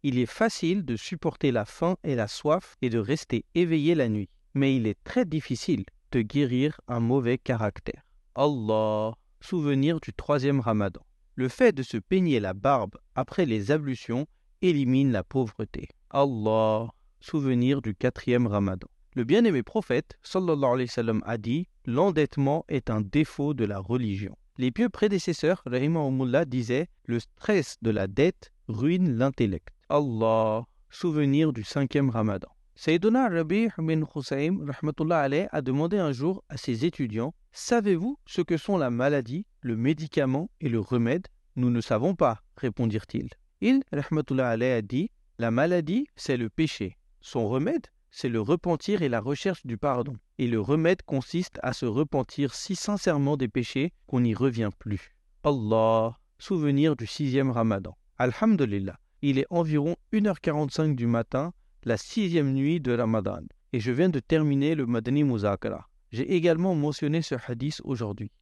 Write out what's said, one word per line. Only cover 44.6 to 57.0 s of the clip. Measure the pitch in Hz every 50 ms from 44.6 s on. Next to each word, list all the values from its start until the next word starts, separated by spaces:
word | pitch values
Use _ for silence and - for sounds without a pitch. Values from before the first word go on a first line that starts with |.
| 123 131
a | 127 117
dit, « | 107 98 123 135 185 233 _ _ _ _ _ -
La | 117 113
maladie, | 113 120 147 170 180 175 156 143 185 247 294 - _
c'est | - - - 135
le | 120 113 107
péché. | _ - 160 147 - - 104 92 - _ _ _ _ _
Son | _ - - - 113 104
remède, | 120 131 151 240 330 302 - - _ _ _ _
c'est | _ - - 127
le | 117 113
repentir | 104 110 160 170 - 180 165 151 - - 208 202
et | 165 135
la | 120 113
recherche | 104 127 143 - - 196 180 - -
du | 131 113
pardon. | 104 - 143 131 123 117 143 127 107 _ _ _ -
Et | 131
le | 120 117 110
remède | 101 107 143 160 160 170 190 185
consiste | - - 147 131 127 - - 170 185 - _ -
à | - 127 131
se | - 135
repentir | 120 104 127 156 143 - 139 127 - - - 143 131 -
si | - - - 190
sincèrement | - - - 208 196 - 190 160 143 139 139 151
des | 135 131 110
péchés | - 131 120 - - 131 139 180 - _ _
qu'on | - - 123
n'y | 123 117 107
revient | 90 123 135 117 117 113 101 - _
plus. » | - 107 101 95 - - _ _ _ _ _ _ -
Allah, | 147 147 127 110 104 110 110 110 113 113 113 110 113 120 _ _ _ _ _
souvenir | - - 196 170 151 147 139 139 151 160 147
du | -